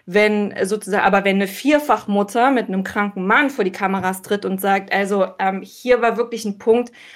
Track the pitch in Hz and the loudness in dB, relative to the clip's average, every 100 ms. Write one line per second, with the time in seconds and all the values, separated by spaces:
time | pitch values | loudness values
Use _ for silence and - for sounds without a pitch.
0 | - 196 214 208 208 - 190 214 196 202 | -2 2 4 2 -2 -2 -2 -2 -2 0
1 | 196 196 196 196 196 - 269 294 294 214 | 2 4 2 2 0 -2 0 2 2 0
2 | - 202 202 233 254 254 196 190 185 214 | 0 -2 0 2 2 2 0 -4 -4 -4
3 | 202 190 185 247 277 269 190 - 190 196 | -4 -2 0 2 2 0 -4 -2 -2 -2
4 | 185 190 - 202 196 190 196 196 196 190 | -2 -4 -4 -4 -2 -2 0 0 0 -2
5 | 196 202 190 - 190 190 - - 247 247 | 0 0 -2 -2 -2 -2 -8 -8 0 2
6 | 233 208 240 226 214 196 - 233 240 - | 2 0 -4 -6 -6 -4 0 2 0 -10
7 | - | -20